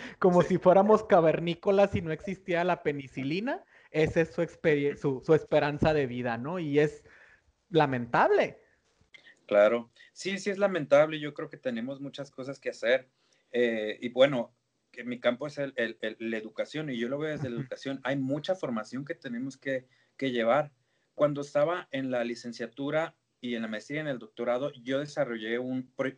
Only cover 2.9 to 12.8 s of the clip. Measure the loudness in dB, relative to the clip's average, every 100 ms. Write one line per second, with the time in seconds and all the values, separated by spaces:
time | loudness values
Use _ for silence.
2.9 | -4 -8 -6 -4 -4 -4 -8 -10 _ _
3.9 | 0 2 2 0 -2 -6 -2 0 2 0
4.9 | -2 -4 -2 4 2 4 2 2 0 2
5.9 | 2 0 -4 -4 -4 -6 -6 0 4 2
6.9 | 0 -20 -20 -20 _ _ _ _ 2 2
7.9 | 0 0 2 4 4 0 -4 _ _ _
8.9 | _ _ -20 -20 _ 0 6 6 4 -4
9.9 | _ -20 -10 -6 -4 -4 0 0 0 4
10.9 | 4 4 0 -8 -10 -12 -8 -8 -6 -8
11.9 | -10 -12 -12 -14 -12 -12 -10 -10 -4